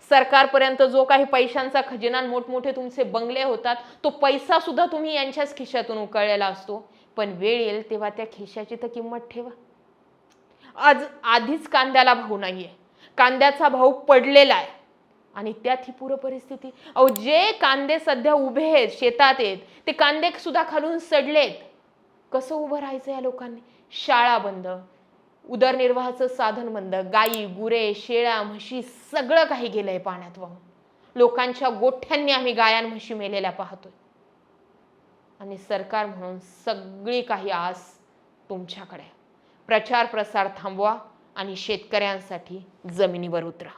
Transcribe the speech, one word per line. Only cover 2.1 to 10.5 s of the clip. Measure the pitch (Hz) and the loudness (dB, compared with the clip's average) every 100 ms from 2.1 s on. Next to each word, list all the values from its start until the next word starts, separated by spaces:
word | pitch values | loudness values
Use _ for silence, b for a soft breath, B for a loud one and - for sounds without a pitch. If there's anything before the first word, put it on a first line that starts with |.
| 254 | -2
आणि | 254 | -4
मोठमोठे | 247 247 254 262 | -6 -6 -6 -6
तुमचे | 262 254 247 | -6 -10 -6
बंगले | 233 214 233 262 | -4 -4 -6 -4
होतात, | 269 226 240 240 B B | -2 -2 -2 -4 B B
तो | - | -4
पैसा | 277 277 269 277 330 | 0 0 0 2 0
सुद्धा | 330 269 339 | 2 0 0
तुम्ही | 320 311 | 0 -4
यांच्याच | 302 269 277 285 285 | -4 -4 -4 -6 -6
खिशातून | 262 254 226 220 | -6 -6 -4 -8
उकळलेला | 208 220 208 202 196 | -6 -2 0 0 -2
असतो, | 190 - 208 - b b - | -4 -12 -12 -14 b b -6
पण | 208 180 | -6 -2
वेळ | 202 233 | -2 0
येईल | 226 208 220 | 0 -4 -6
तेव्हा | 214 208 | -6 -6
त्या | 208 220 | -8 -12
खिशाची | - 196 220 208 233 | -12 -16 -14 -12 -10
तर | 233 | -10
किंमत | 233 226 233 | -10 -10 -12
ठेवा. | 233 233 240 233 _ _ _ _ _ _ _ _ _ | -12 -14 -16 -18 _ _ _ _ _ _ _ _ _